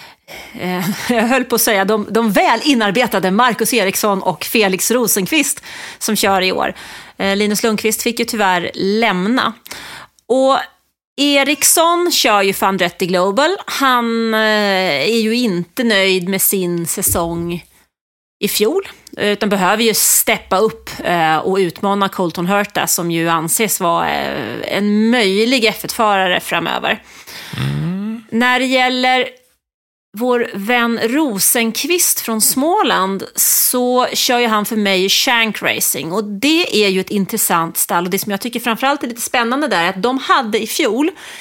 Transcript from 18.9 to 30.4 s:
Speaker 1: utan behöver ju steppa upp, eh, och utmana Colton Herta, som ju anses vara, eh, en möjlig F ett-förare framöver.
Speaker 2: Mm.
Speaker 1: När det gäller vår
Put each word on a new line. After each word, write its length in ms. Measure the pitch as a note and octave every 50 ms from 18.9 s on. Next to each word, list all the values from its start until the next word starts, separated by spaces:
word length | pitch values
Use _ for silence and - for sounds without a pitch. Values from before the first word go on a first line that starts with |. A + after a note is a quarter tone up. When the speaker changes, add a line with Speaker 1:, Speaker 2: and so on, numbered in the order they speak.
| - - _ - -
Speaker 1:
utan 320 | - - G#3 G#3 G3+ G#3+ G#3
behöver 340 | G3+ G3 F#3 F3+ G#3 G#3+ A#3+
ju 100 | A3+ G3+
steppa 640 | - - - - - - - A3 - - - G3
upp, 320 | F#3+ G#3+ A3 A3 - - - - - F4+
eh, 340 | - F3 E3+ D#3+ D#3 D#3+
och 200 | D3+ - F#3+ F#3+
utmana 520 | G3 F#3+ E3 - - - G3 G3 G3+ G3 F#3+
Colton 360 | - - F#3 E3+ - F#3+ E3+
Herta, 420 | F3 G3+ G3+ G#3 - - - -
som 240 | - - - E3+ E3+
ju 180 | E3+ E3 E3 E3+
anses 500 | E3 D#3+ D#3 E3 - - A3+ G3 - -
vara, 300 | F#3+ E3+ E3+ E3+ E3+ D#3
eh, 680 | D3+ C#3+ C#3 C#3 C#3+ C#3 A#2+ G#2 A#2 A2+ - - -
en 320 | G3 G3+ G#3 G#3 G#3+ A3 A3+
möjlig 560 | A#3+ B3+ G#3+ F#3+ F#3+ G3+ A3+ A#3+ C4+ B3+ A3
F 180 | G#3+ G3 - -
ett-förare 560 | D3+ - - A3+ G#3 G3+ F#3+ F#3+ F3+ F3+ E3+
framöver. 640 | - - - E3+ E3 D3+ - - B2+ C#3+ A3 - - - - - - - - - - - -
Speaker 2:
Mm. 680 | - C3 C#3 C#3+ D3 D#3 E3 F#3 F#3+ G3+ A3 A3 A#3 A3 -
Speaker 1:
När 300 | A3+ A3+ B3 B3 B3+ B3+
det 60 | C4
gäller 640 | B3+ C4 B3+ B3+ B3+ B3+ B3+ B3+ B3+ B3+ B3+ B3 - - _ _ _ _ _ _ _ _ _ _ _ _ _ _ _ -
vår 320 | G3+ A#3+ B3+ B3 A#3+